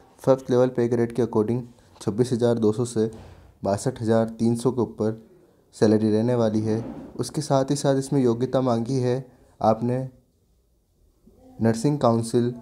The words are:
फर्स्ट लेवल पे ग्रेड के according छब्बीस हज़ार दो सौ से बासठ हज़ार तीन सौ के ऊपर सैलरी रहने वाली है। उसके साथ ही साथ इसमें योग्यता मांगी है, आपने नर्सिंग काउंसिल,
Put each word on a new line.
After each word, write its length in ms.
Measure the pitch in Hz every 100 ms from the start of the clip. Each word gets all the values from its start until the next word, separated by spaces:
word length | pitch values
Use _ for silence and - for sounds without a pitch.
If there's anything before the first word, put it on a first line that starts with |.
| _ _
फर्स्ट 280 | 131 131 131
लेवल 160 | 123 127
पे 200 | 127 120
ग्रेड 240 | 120 117
के 120 | 120
according 380 | 110 110 107 123 120 - _ -
छब्बीस 320 | 113 101 120
हज़ार 260 | 117 120 117
दो 120 | 107
सौ 140 | 110 120
से 240 | 110 110 - - - - _
बासठ 380 | 95 104 135 127
हज़ार 280 | 110 113 113
तीन 260 | - 117 117
सौ 160 | 131
के 100 | 123
ऊपर 400 | 104 - 107 110 - - _ _ _ -
सैलरी 360 | 107 107 110
रहने 240 | 107 120 123
वाली 240 | 110 110
है। 200 | 110 110 - - - -
उसके 260 | 123 151
साथ 300 | 143 135 135
ही 40 | 143
साथ 200 | 143 135
इसमें 260 | 135 143
योग्यता 380 | 123 117 127 131
मांगी 380 | 127 117 117 135
है, 260 | 123 127 - _ _ -
आपने 360 | 110 113 120 127 131 - _ _ _ _ _ _ _ _ _ _ _ _ - -
नर्सिंग 360 | 113 113 143 147
काउंसिल, 520 | 123 113 113 120 120 120